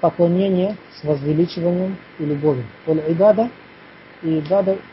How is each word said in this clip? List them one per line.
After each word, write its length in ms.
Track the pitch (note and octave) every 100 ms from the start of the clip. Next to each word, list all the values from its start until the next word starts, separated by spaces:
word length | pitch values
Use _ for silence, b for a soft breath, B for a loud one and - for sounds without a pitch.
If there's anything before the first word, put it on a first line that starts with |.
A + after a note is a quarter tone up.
Поклонение 760 | E3+ D#3+ E3+ F3 G3 F3+ F#3+ G#3 - -
с 40 |
возвеличиванием 920 | D3 D3 C#3+ D#3 E3+ - E3+ F3+ F#3 F#3 - -
и 60 | D3+
любовью. 400 | C#3+ D3+ C3 A2+ - -
Уль 160 | D#3+ D#3
ибада 420 | E3 G3+ G#3 A#3+ - - - - - - -
и 180 | E3 D#3+
ибада, 380 | D3 G3 F#3+ F#3+ -